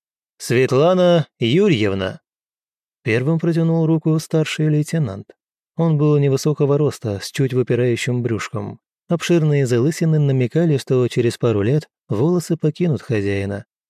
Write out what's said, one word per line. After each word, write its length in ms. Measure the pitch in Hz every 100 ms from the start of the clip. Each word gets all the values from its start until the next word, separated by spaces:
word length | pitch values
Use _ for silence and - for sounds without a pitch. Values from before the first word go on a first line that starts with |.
| _ _ _ _
Светлана 920 | - 120 127 127 160 185 180 170 - -
Юрьевна!» 840 | - 156 208 123 104 98 95 - _ _ _ _ _ _ _ _
Первым 340 | - 113 131 165
протянул 480 | 170 165 165 165 160
руку 320 | 160 160 156
старший 500 | - 160 151 - 156
лейтенант. 680 | 151 147 165 127 98 - - _ _ _ -
Он 200 | 165 151
был 220 | 151 147
невысокого 580 | 139 135 156 147 143 143
роста, 440 | 147 - 113 98
с 80 | -
чуть 220 | - 135
выпирающим 680 | 127 117 120 123 113 - 123
брюшком. 580 | 117 107 - 107 101 107 _ _ -
Обширные 560 | 170 - 175 156 143
залысины 540 | 131 120 135 170 165 156
намекали, 580 | 143 135 123 160 170 139
что 300 | - 127 120
через 320 | - 117 -
пару 240 | 120 104
лет 260 | 101 151 - _ -
волосы 480 | 104 147 180 - 160
покинут 440 | 156 151 175 120
хозяина, 640 | - 110 101 98 98 101 - _ _